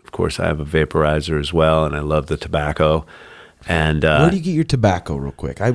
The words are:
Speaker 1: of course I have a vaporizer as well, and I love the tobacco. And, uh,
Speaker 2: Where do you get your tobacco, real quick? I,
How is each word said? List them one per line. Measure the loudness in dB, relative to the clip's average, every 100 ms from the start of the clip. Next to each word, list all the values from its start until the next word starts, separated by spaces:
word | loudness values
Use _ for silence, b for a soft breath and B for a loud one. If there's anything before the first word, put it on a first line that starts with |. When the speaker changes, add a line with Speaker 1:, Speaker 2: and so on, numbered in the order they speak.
Speaker 1:
of | -16
course | -4 -4 -2
I | -2
have | -2
a |
vaporizer | -2 0 0 2 2 0 -2 -4
as | -2
well, | 2 4 4
and | 2
I | -2
love | -2 -2 -2
the | -6
tobacco. | -4 -4 -2 0 2 2 -2 B B B B B -4
And, | 0 2 2
uh, | 2 4
Speaker 2:
Where | 4
do | 2
you |
get | 0
your | -2
tobacco, | 0 2 2 0 -4 -6
real | -6
quick? | -8 -10 -4
I, | -2